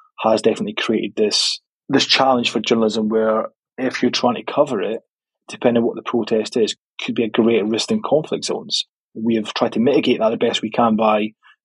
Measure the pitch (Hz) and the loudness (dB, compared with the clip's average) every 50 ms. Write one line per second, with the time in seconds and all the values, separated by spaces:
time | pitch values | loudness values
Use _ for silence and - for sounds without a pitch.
0 | _ _ _ - - 110 113 107 - 113 104 - 107 104 107 - - - 113 - | _ _ _ -2 0 2 2 4 2 0 0 0 -4 -6 -6 -6 -4 -2 0 -2
1 | - 101 - - 107 104 - - - - - - - _ _ _ _ - 135 135 | -2 -4 -2 0 0 0 0 0 -2 -2 -4 -8 -12 _ _ _ _ -2 0 0
2 | - - - - 135 135 127 120 120 - - 113 107 - 120 113 110 107 104 113 | 2 2 2 2 4 2 2 2 0 -2 -4 -4 0 0 2 2 2 2 2 0
3 | 107 107 110 110 110 110 110 110 - - - _ _ _ _ - 131 123 - - | -2 0 0 2 2 2 0 0 -2 -4 -10 _ _ _ _ -6 -4 -4 -2 0
4 | 131 120 - - - 120 113 - - - - - 147 143 123 98 92 101 113 123 | 0 0 0 2 0 0 0 -2 -6 -4 0 0 0 0 0 -2 -2 -2 -4 -6
5 | - _ _ _ _ _ _ _ _ - - - - 123 117 117 113 127 - 113 | -10 _ _ _ _ _ _ _ _ -20 -10 -2 0 2 2 2 2 0 -2 -4
6 | - - - 117 110 - 113 110 107 - - 120 107 104 - - _ _ _ - | -6 -4 -2 -2 -2 0 0 -2 -2 0 0 0 0 0 -2 -8 _ _ _ -10
7 | - - 113 123 117 107 - 123 110 117 113 104 101 110 113 107 - - 113 107 | -8 -4 -2 -2 0 2 4 4 4 4 4 2 2 0 -2 -2 -2 -2 -2 -2
8 | - - 135 156 156 - - - - - - - - - - - - - _ _ | 0 2 0 0 2 -2 -4 -6 -4 -6 -6 -6 -6 -6 -6 -6 -6 -8 _ _
9 | _ _ _ 113 110 117 113 110 107 - - - 123 113 - 110 117 143 - 156 | _ _ _ -4 -2 0 0 0 -2 -4 -4 -2 -2 0 0 0 2 2 2 2
10 | - 135 117 101 110 110 120 - 123 117 113 - - 107 - 127 117 113 110 107 | 2 2 0 2 2 0 0 0 0 0 0 -2 -4 -4 0 0 2 2 2 2
11 | 110 107 107 104 107 107 - _ _ - _ _ | 2 2 2 0 -2 -4 -6 _ _ -20 _ _